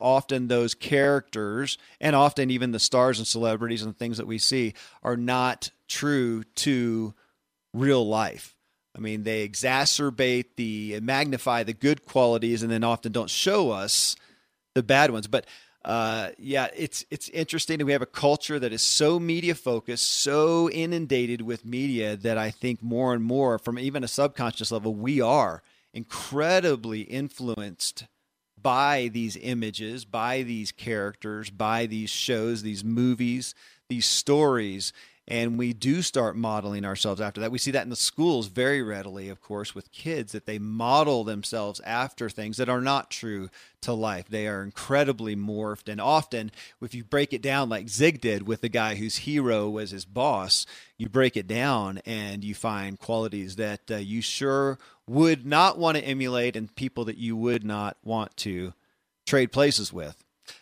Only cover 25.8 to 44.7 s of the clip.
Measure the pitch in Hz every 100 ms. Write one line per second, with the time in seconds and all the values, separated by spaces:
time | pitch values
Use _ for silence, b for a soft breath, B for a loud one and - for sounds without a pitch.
25.8 | b - 113 - - 139 160 185 175 131
26.8 | 113 107 104 131 143 - 123 107 104 87
27.8 | - - - _ _ _ _ _ 131 127
28.8 | 143 143 120 113 113 92 127 120 110 104
29.8 | 107 127 107 117 117 131 120 113 104 -
30.8 | 120 107 101 104 107 107 104 98 107 113
31.8 | 117 110 107 - - 117 113 117 107 101
32.8 | 110 113 127 120 123 123 123 - b b
33.8 | - 123 110 - - 143 151 123 104 95
34.8 | 98 B B B - 117 117 117 123 113
35.8 | 131 165 175 139 113 104 113 107 101 101
36.8 | 101 95 110 98 104 101 110 127 143 131
37.8 | 120 117 - - 170 135 104 95 127 143
38.8 | 110 101 98 98 98 95 - 104 104 101
39.8 | - - 160 160 107 107 - 107 107 110
40.8 | 117 143 151 127 107 104 - 113 104 101
41.8 | - 117 135 - 113 101 107 110 123 123
42.8 | 131 139 - - 117 101 92 B B B
43.8 | - 113 110 92 90 107 107 101 98